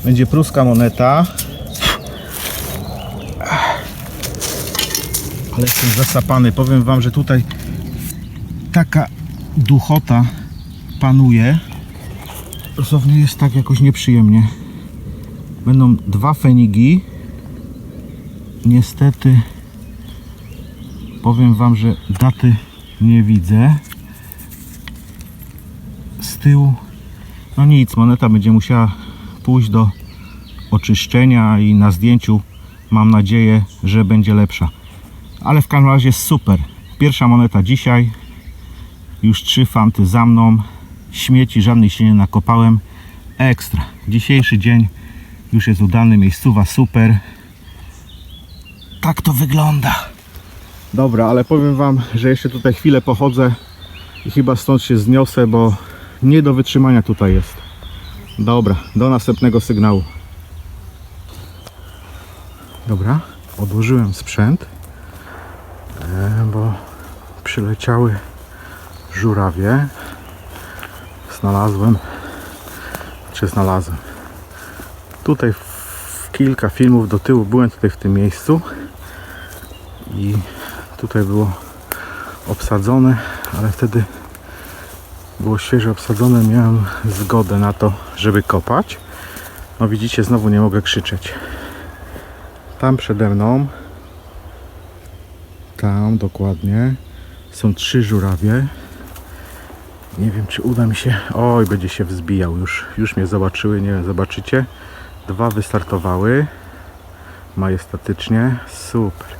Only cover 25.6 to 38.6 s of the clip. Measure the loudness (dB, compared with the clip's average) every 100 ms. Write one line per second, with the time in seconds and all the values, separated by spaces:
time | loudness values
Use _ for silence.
25.6 | -20 -18 -18 -16 -16 -14 -14 -2 4 4
26.6 | 4 0 -6 -18 -20 -18 -18 -20 -12 2
27.6 | 6 6 4 4 4 4 4 4 4 4
28.6 | 4 2 2 -2 -12 -16 -18 -8 0 2
29.6 | 2 2 2 0 -16 -18 -20 -20 -20 -18
30.6 | -2 -2 0 -2 0 2 4 4 4 4
31.6 | 4 6 4 4 2 2 2 -2 -2 -18
32.6 | -20 -20 -2 2 4 4 4 4 4 4
33.6 | 2 -4 0 2 4 4 4 4 2 0
34.6 | -4 -4 -20 -20 -20 -20 -20 -10 0 2
35.6 | 4 4 4 4 4 0 0 0 2 0
36.6 | 0 -10 -20 0 0 2 4 4 4 2
37.6 | 2 0 2 2 2 -2 -18 -20 -18 -20